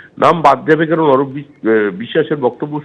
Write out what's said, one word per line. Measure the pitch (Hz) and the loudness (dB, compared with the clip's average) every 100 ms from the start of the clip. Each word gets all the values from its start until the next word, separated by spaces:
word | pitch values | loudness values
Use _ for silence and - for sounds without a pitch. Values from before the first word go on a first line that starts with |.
| - - | -20 0
নাম | 143 170 | 0 4
বাদ | 147 131 135 | 2 2 2
যাবে, | 156 156 | 0 2
কারণ | 160 156 | 0 2
অরূপ | 135 139 | 2 0
বি-, | 139 143 _ 110 | -8 -16 _ 0
আহ, | 110 104 | 0 0
বিশ্বাসের | 92 120 165 - 151 | -4 -4 -2 -2 -2
বক্তব্য | 123 - 147 147 | -2 -4 -8 -8